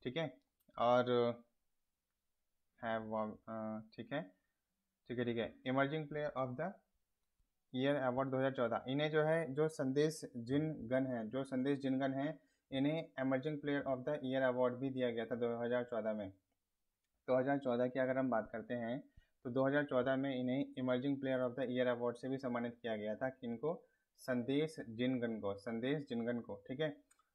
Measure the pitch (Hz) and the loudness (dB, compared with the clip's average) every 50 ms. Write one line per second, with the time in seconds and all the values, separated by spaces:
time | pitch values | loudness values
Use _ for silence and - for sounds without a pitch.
0 | - 131 127 165 160 143 - - _ _ _ _ _ _ - - 117 120 123 123 | -8 -4 -4 -2 -4 -4 -6 -12 _ _ _ _ _ _ -2 2 4 6 6 6
1 | 120 123 123 120 120 120 117 - - _ _ _ _ _ _ _ _ _ _ _ | 6 4 4 4 4 2 0 -4 -10 _ _ _ _ _ _ _ _ _ _ _
2 | _ _ _ _ _ _ _ _ _ _ _ _ _ _ _ - 120 113 113 113 | _ _ _ _ _ _ _ _ _ _ _ _ _ _ _ -8 -4 -2 -2 -2
3 | 110 110 110 110 107 107 - - - 113 113 110 110 110 107 107 110 - - 120 | -2 -2 -2 -2 -2 -4 -6 -10 -10 -10 -8 -6 -6 -6 -6 -8 -10 -12 -12 -12
4 | 113 - 139 156 175 - _ _ _ _ _ _ _ _ _ _ _ _ _ _ | -8 -6 -6 -6 -6 -8 _ _ _ _ _ _ _ _ _ _ _ _ _ _
5 | _ - 120 123 120 120 117 117 110 - - - - 131 131 135 139 139 156 156 | _ -6 -2 -2 0 0 0 -2 -2 -4 -6 -6 -2 0 2 2 2 2 0 -2
6 | 151 143 151 147 147 147 - 127 131 127 123 151 160 196 202 - _ _ _ _ | -4 -4 -4 -4 -4 -4 -2 -2 -2 -2 -2 -4 -4 -6 -6 -10 _ _ _ _
7 | _ _ _ _ _ _ _ _ _ _ _ _ _ - 131 127 131 143 147 135 | _ _ _ _ _ _ _ _ _ _ _ _ _ -6 -2 0 2 2 2 2
8 | 131 127 120 131 135 135 135 131 131 135 135 135 120 113 113 104 - 123 135 147 | 2 2 2 2 0 0 2 2 2 2 2 2 2 2 2 0 0 0 0 2
9 | 151 151 156 156 151 156 160 165 165 127 135 147 156 156 - - 139 131 135 147 | 2 4 4 4 4 4 4 2 2 0 0 2 2 2 2 0 0 2 4 4
10 | 151 160 156 - 135 - - 120 113 120 139 147 156 156 147 120 113 113 127 135 | 4 4 2 -2 -10 -10 -10 -8 -2 0 2 2 2 0 -2 -4 -2 0 2 2
11 | 135 131 123 117 110 107 123 135 135 - 135 127 127 143 143 131 139 131 131 131 | 2 0 -2 -4 -4 -2 -2 -4 -2 -2 -2 0 2 0 0 0 0 0 0 2
12 | 135 135 135 135 143 156 156 - _ _ _ _ _ - 135 135 139 147 160 165 | 0 0 0 0 -2 -2 -4 -8 _ _ _ _ _ -6 -2 0 0 2 0 -2
13 | 160 - - 135 131 131 135 131 135 156 151 143 147 143 143 143 139 135 131 123 | -4 -6 -4 -2 0 2 2 0 0 -2 -4 -4 -2 -2 -2 0 0 -2 -2 -2
14 | 123 - 147 143 131 127 131 135 135 127 123 127 127 123 120 123 139 135 127 127 | -2 -4 -4 -2 -2 -2 0 2 2 2 4 4 2 2 2 0 -4 -2 0 0
15 | 123 120 113 117 113 117 127 117 120 117 117 117 120 120 123 123 120 - 117 110 | 0 0 0 -2 -2 -2 -2 0 0 0 0 0 0 0 0 0 0 -2 -2 -2
16 | 107 110 107 107 98 95 - _ _ _ _ _ _ _ _ _ _ _ _ _ | 0 0 -2 -2 -4 -8 -10 _ _ _ _ _ _ _ _ _ _ _ _ _
17 | _ _ _ _ - 131 127 131 127 143 143 135 139 127 120 120 127 127 - 135 | _ _ _ _ -2 2 2 2 4 2 0 0 2 2 2 2 2 2 2 0
18 | 131 131 131 135 131 127 113 110 110 - - 110 107 - 123 120 113 117 123 147 | 0 2 2 2 2 2 2 0 0 -2 -6 -8 -6 -4 -4 -4 -2 -2 -4 -6
19 | - - _ - - _ _ _ - 127 120 135 135 135 143 147 147 - 135 123 | -6 -10 _ -20 -20 _ _ _ -6 -2 2 2 4 4 4 2 2 2 2 2
20 | 127 135 135 131 139 139 131 127 127 123 127 139 139 139 - 131 127 127 127 127 | 4 4 2 2 2 0 0 0 0 2 2 0 0 -2 -4 -2 0 2 2 2
21 | 131 143 139 135 135 131 131 127 127 120 120 139 131 120 123 127 123 123 120 117 | 2 0 -2 0 0 0 2 2 2 0 0 -2 -2 0 2 2 4 2 2 2
22 | 120 120 117 - 131 131 135 135 135 123 120 117 120 117 117 - - 117 110 104 | 0 -2 -2 -2 -4 -4 -4 -2 -2 -2 -2 -2 -2 -4 -6 -6 -4 -4 -2 -2
23 | 107 107 107 - 131 131 131 - 127 117 117 117 - 156 185 - - _ _ _ | -2 -4 -2 -2 -2 -4 -4 -4 -6 -6 -6 -2 -2 -4 -4 -4 -8 _ _ _
24 | _ _ _ - - 131 123 123 113 131 139 147 156 151 - 139 117 117 110 113 | _ _ _ -10 -4 -2 0 0 0 2 2 2 0 0 -4 -8 -10 -8 -4 -2
25 | 123 131 131 120 120 113 113 104 104 98 101 - - 120 113 113 123 135 151 151 | 0 0 2 0 0 -2 -2 -2 -2 -4 -4 -4 -6 -6 -4 -2 -2 0 -2 -2
26 | 143 - 120 117 113 120 123 117 113 - 101 101 - - 131 135 156 151 143 - | -2 -4 -4 -2 -2 -2 -2 -4 -4 -8 -12 -12 -10 -8 -4 -2 -2 -4 -4 -8
27 | _ _ _ _ _ _ | _ _ _ _ _ _